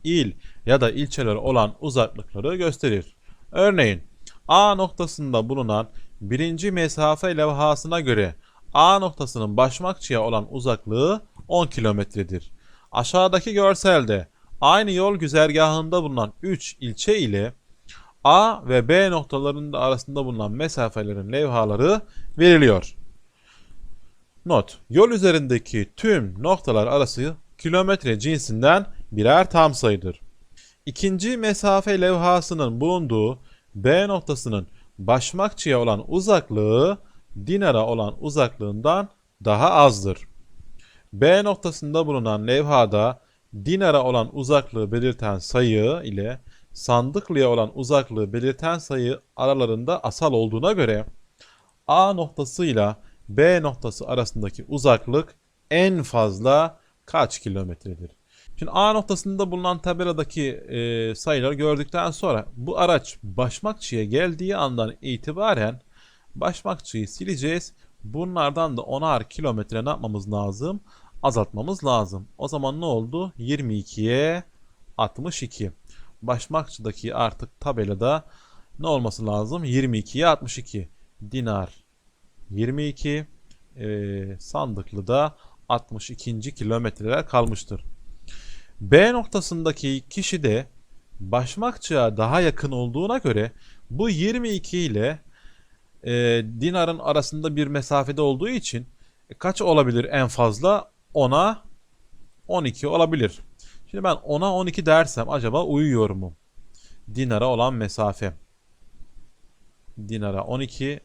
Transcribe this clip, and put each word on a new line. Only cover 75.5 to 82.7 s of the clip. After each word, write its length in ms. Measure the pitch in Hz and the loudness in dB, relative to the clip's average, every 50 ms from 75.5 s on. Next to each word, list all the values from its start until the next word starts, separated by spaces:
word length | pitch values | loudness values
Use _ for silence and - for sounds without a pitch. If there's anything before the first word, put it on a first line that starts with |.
| - - 107 92 - - - - - - - - - - | -10 -8 -8 -8 -10 -12 -20 -20 -20 -18 -18 -18 -18 -8
Başmakçı'daki 920 | - 117 123 113 - - 151 160 151 - - - 110 110 107 - - 113 113 | -4 -4 -4 -4 -4 -4 -4 -4 -4 -6 -10 -10 -10 -10 -8 -8 -8 -6 -4
artık 440 | 117 120 110 - - - - _ - | -2 -2 -2 -4 -6 -14 -14 _ -10
tabelada 640 | - 147 135 120 107 98 101 95 117 127 147 156 151 - - - _ _ - - - _ - - | -6 -6 -4 -2 -2 -4 -2 -2 0 0 0 -2 -4 -8 -20 -20 _ _ -20 -20 -20 _ -12 -6
ne 80 | 147 160 | -4 -2
olması 400 | 151 135 120 110 - - 113 107 | -2 0 -2 -4 -4 -6 -4 -4
lazım? 360 | 104 104 107 107 147 175 165 | -2 -2 -4 -4 -6 -6 -4
Yirmi 340 | 135 123 135 135 131 117 110 | -2 0 0 2 0 0 -2
ikiye 300 | 104 - - 127 160 170 | -4 -4 -2 0 2 2
altmış 300 | 156 - - 120 - - | 2 2 -2 -8 -10 -12
iki. 320 | 120 - - 104 90 80 - - - - _ - 107 101 | -12 -10 -10 -10 -10 -12 -14 -20 -20 -20 _ -18 -14 -10
Dinar 380 | 101 131 123 113 107 98 92 87 - - _ _ _ _ _ _ _ _ _ _ _ - - - | -8 -6 -4 -2 -4 -4 -4 -8 -10 -18 _ _ _ _ _ _ _ _ _ _ _ -20 -16 -10
yirmi 360 | 98 98 113 120 | -6 -4 -4 -2